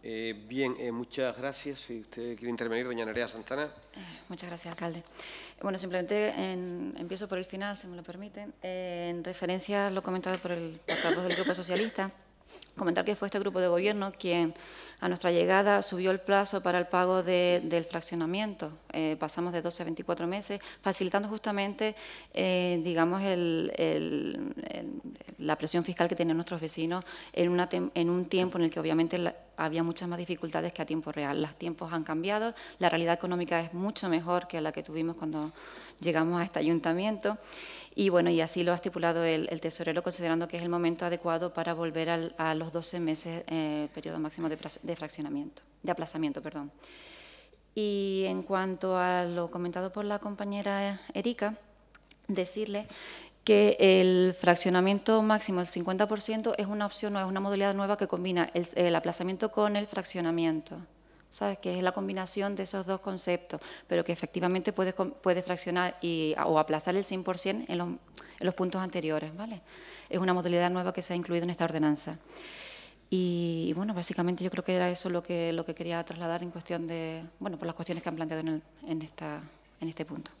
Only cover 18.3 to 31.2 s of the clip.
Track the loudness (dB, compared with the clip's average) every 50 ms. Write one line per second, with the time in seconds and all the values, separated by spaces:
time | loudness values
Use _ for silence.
18.3 | 0 0 -2 -2 -4 -6 -8 -10 -10 -14 -16 -8 -4 -2 0 0 0 -2 -2 -4
19.3 | -2 -2 -2 -2 -2 -2 -2 -2 -4 -4 -6 -6 -6 -6 -2 -4 -2 -2 0 -2
20.3 | -2 -4 -4 -4 -6 -8 -8 -12 -18 -2 0 0 2 2 0 2 0 0 0 0
21.3 | -6 -4 -4 -2 0 0 0 -2 0 0 -2 -2 -2 -4 -12 -14 -14 -14 -16 -6
22.3 | -2 0 2 4 4 2 2 2 2 2 0 0 2 4 4 4 2 0 0 0
23.3 | 2 2 2 2 2 0 0 -2 0 0 2 2 2 0 0 0 -2 -2 -2 -4
24.3 | -4 -4 -6 -6 -8 -8 -10 -8 -8 -8 -8 -8 -10 -10 -12 -12 -16 -16 -18 -18
25.3 | -14 -8 -2 -2 -2 0 -2 0 0 0 0 0 0 0 2 2 2 2 2 2
26.3 | 2 0 0 -4 -6 -4 -4 -4 -2 -2 -2 -2 -2 -4 -4 -8 -14 -14 -16 -8
27.3 | 0 2 2 4 4 2 2 2 0 -2 -2 -2 0 0 2 4 2 2 0 2
28.3 | 2 2 2 2 2 2 2 2 2 0 0 2 4 4 2 2 2 0 0 0
29.3 | -2 -4 -16 -20 -6 -4 -2 0 0 0 0 0 -2 -4 -4 -4 -4 -6 -4 -6
30.3 | -6 -4 -4 -4 -2 -2 -2 -2 -4 -4 -4 -2 -2 -4 -4 -4 -6 -4